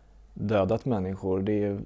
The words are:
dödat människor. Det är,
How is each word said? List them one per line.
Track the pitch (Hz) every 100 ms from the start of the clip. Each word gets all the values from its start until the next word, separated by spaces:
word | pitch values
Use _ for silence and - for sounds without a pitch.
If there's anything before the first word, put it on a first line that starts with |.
| - - -
dödat | - 107 104 95 110
människor. | 139 110 92 95 95 92
Det | 98 104
är, | 104 101